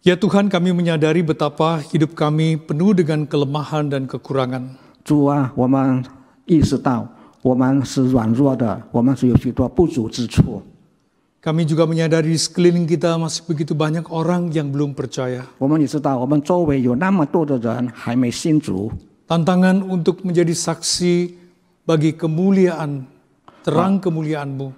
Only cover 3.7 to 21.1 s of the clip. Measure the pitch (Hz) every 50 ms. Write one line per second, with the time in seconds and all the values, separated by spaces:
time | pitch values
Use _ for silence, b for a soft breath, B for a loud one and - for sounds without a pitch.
3.7 | 156 151 147 143 143 135 135 127 - 127 - - 135 135 127 123 127 131 127 131
4.7 | 131 b b b b b _ - 151 147 143 143 143 147 135 117 - - 127 127
5.7 | 139 135 131 135 131 127 127 B B B B B B B _ - 175 151 - -
6.7 | 127 120 - 139 123 113 - - B B B B B B - 131 127 123 131 127
7.7 | 135 139 127 - - 139 131 127 131 123 110 110 117 123 143 139 131 120 123 107
8.7 | 92 - - - - 123 117 131 135 123 127 127 117 - - 127 113 - 131 117
9.7 | - - 175 156 - 127 110 110 - - 120 107 - - - - 113 98 - -
10.7 | - _ _ _ _ _ _ _ _ _ _ _ _ _ _ 160 156 165 170 147
11.7 | 160 151 165 156 165 165 165 160 160 165 151 160 165 151 - - - - 175 175
12.7 | 175 175 170 156 170 151 - 170 165 165 165 156 - - - - 165 147 165 151
13.7 | 170 147 156 156 156 170 156 - 165 160 160 165 180 180 175 170 147 160 147 139
14.7 | 139 143 147 143 135 - 131 120 - - 131 127 127 123 127 - _ _ 131 139
15.7 | 151 160 147 127 - 147 131 143 135 123 127 139 147 147 143 - 180 175 175 147
16.7 | 139 135 120 123 120 127 180 190 196 185 151 143 - 175 160 143 139 123 113 113
17.7 | 113 123 123 120 110 - - 117 117 127 127 120 113 - - 175 156 151 - -
18.7 | 92 92 101 113 - - - _ _ _ _ _ 160 170 160 190 180 180 185 185
19.7 | 185 196 196 185 185 175 160 190 175 - - 180 170 170 170 160 170 165 - 170
20.7 | 160 - - - - - 175 175